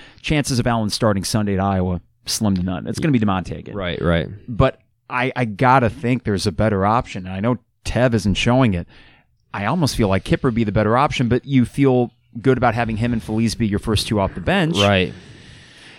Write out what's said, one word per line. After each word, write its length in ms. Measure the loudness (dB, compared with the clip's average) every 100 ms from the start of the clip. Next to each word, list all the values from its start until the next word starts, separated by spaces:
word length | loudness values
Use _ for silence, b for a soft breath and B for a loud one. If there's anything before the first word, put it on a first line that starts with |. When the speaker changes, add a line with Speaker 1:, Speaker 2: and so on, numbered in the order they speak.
| B B
Speaker 1:
Chances 360 | -4 -2 0 -2
of 80 | 0
Allen 220 | 0 -2
starting 340 | 0 0 0
Sunday 300 | -2 -2 0
at 60 | 0
Iowa, 400 | 0 0 0 -4 -8 _
slim 300 | -8 -2 0 0
to 60 |
none. 240 | -2 -4 -6
It's 120 | -4
gonna 140 | 0
be 80 | 2
DeMonte 380 | 2 0 -4 -10
again. 160 | -12
Speaker 2:
Right, 260 | -8 -6 -2
right. 260 | 0 0 -2 -8 -6
Speaker 1:
But 320 | 0 0 0 _ _ -8
I, 220 | -4 -4 -2
I 80 |
gotta 460 | -4 0 4 4 4
think 340 | 0 -2 -2
there's 220 | 0 -2 -2
a 60 |
better 340 | 0 0 2 2
option. 400 | 0 -2 -8 -10
And 80 | -4
I 40 |
know 180 | -2 -2 _ _
Tev 300 | -6 0 2
isn't 200 | 2 0 0
showing 360 | 2 4 4
it. 140 | 2 -4 b b b b _ _
I 140 | -8 -4
almost 300 | 0 0 2
feel 120 | 2
like 160 | 0
Kipper 260 | 0 0 0
be 140 | 0
the 80 | 0
better 240 | 0 2 2
option, 320 | 2 0 0
but 160 | 0
you 220 | 2 2 2
feel 460 | 2 2 2 0 -6 _ -2
good 160 | 2 2
about 160 | 2
having 220 | 0 -2 -2
him 160 | -2
and 100 | -2
Feliz 320 | -2 0 0
be 120 | 0 -2
your 140 | -2
first 260 | -2 -2 0
two 120 | 0
off 160 | -2
the 60 | -2
bench. 380 | -2 0 0 2
Speaker 2:
Right. 340 | 4 4 0 -4 B B B B B B B